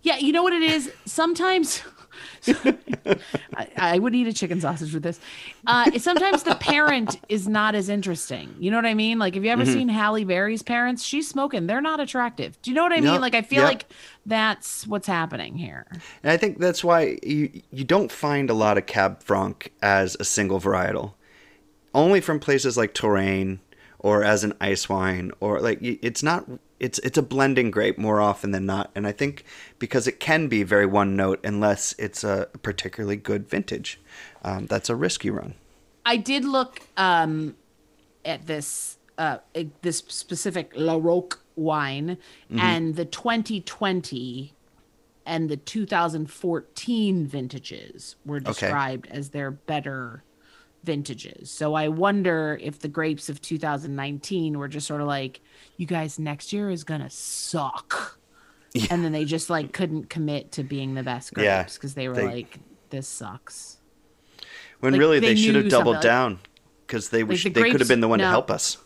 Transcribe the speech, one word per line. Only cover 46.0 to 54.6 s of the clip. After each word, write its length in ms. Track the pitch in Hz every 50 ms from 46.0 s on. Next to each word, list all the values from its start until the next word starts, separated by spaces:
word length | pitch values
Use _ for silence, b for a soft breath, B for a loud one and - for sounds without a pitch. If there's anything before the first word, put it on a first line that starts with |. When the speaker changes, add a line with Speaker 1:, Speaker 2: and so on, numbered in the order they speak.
| 170 165 156 160 156 147
Speaker 1:
fourteen 960 | - - - 180 170 151 - _ _ - - - 240 226 214 202 190 175 156
vintages 880 | 139 139 143 127 123 147 127 - - 73 - - 50 - - - - - _ _
were 140 | 143 147
Speaker 2:
Okay. 80 | 143 131
Speaker 1:
described 600 | - 110 - 202 - 147 143 139 131 131 123 - -
as 220 | - 147 143 143
their 180 | - 147 139 139
better 720 | 139 143 _ - 156 147 139 143 135 131 127 117 113 - _ _ _ b b b b b b b b _ -
vintages. 680 | 170 156 143 143 - 143 143 - - - - - 139
So 220 | - - 156 151 151
I 140 | 156 156
wonder 720 | 151 156 160 185 196 202 202 185 180 170 160 156 151 151 -
if 180 | - 151 147 -
the 80 | -
grapes 400 | 151 143 165 160 160 156 151 -
of 140 | - 143 143
two 160 | - - 165
thousand 380 | 151 165 156 147 139 151 143 139
nineteen 640 | 139 139 143 143 143 - - 196 180 165 156 151
were 80 | 143